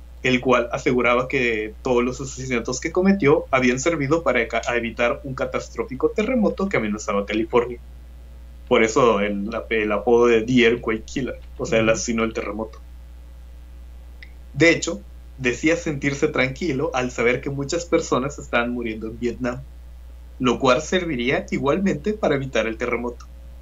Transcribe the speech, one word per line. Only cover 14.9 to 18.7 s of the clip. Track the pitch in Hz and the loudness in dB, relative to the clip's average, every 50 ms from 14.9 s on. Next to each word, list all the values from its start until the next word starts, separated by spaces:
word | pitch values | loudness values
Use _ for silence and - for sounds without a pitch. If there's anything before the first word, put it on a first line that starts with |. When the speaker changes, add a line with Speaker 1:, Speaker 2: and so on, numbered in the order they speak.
| 202 - - - - - - - - | -6 -6 -10 -16 -18 -18 -18 -18 -8
Speaker 1:
decía | - 127 123 117 - 151 156 170 | -2 0 0 0 2 2 2 2
sentirse | 170 - 170 151 139 143 143 139 139 160 151 | 2 0 -4 -4 -2 -2 -2 0 0 0 0
tranquilo | 147 160 131 131 135 - 180 165 135 127 143 127 - | 2 2 0 0 0 -4 -4 -2 -2 -2 -2 -2 -2
al | 127 127 123 | -2 -2 -2
saber | - - 117 120 123 127 | -2 0 2 2 2 0
que | - 143 | -2 -4
muchas | 139 139 139 139 - 170 170 | -4 -4 -4 -2 -4 -4 -2
personas | - 165 165 160 - 147 127 127 143 - - | 0 0 0 2 2 0 0 0 -2 -6 -8
estaban | - - - 120 120 120 | -8 -2 0 0 0 0